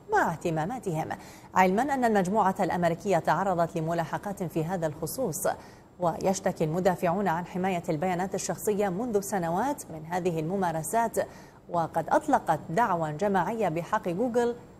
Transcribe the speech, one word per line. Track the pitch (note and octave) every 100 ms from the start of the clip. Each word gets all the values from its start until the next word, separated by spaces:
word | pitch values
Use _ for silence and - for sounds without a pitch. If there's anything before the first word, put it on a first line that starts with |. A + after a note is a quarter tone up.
| -
مع | G#4 B3
اهتماماتهم، | E3 F3 D#3+ E3 B3+ F#3+ D#3+ G#2+ - - - -
علما | F#3 F#3+ G3
أن | C#4+ C4+ A#3+
المجموعة | G#3 F3+ G#3+ F#3+ F#3+
الأمريكية | E3+ F3+ F3 E3 G#3 E3+
تعرضت | E3 D#3+ G3 E3+ E3 E3
لملاحقات | D#3+ E3+ D#3+ D#3+ G3+ G3
في | E3+ E3+
هذا | D#3 F#3 D#3+
الخصوص. | D#3 D#3 - A#3 D3 D#3+ - - - - -
ويشتكي | F3 - F#3 F#3+ F#3+ F3
المدافعون | D#3+ F3 F#3 F3 F3 F#3 G3
عن | E3 F3
حماية | F3+ F#3+ F3 E3
البيانات | D#3 F#3 F3 F#3 F#3+
الشخصية | - E3+ G#3+ G3 G3+
منذ | F3 B3+ G3+
سنوات | G3 G3+ E3+ F3 B3+ C#4+ -
من | D#3+ D#3+
هذه | F3+ F3 D#3+
الممارسات، | D#3 G3 F3+ D#3+ D#3 A3+ A3+ G3 - - - - -
وقد | E3+ D#3+ E3 D3+
أطلقت | D#4 - B3 - F3 -
دعوى | E3+ A#3 E3+ D#3
جماعية | D3+ G#3 F#3+ E3+ A3+ F#3
بحق | D#3+ D#3+ G#3+ G3
جوجل | E3+ B3+ A#3 A#3+ A#3+ -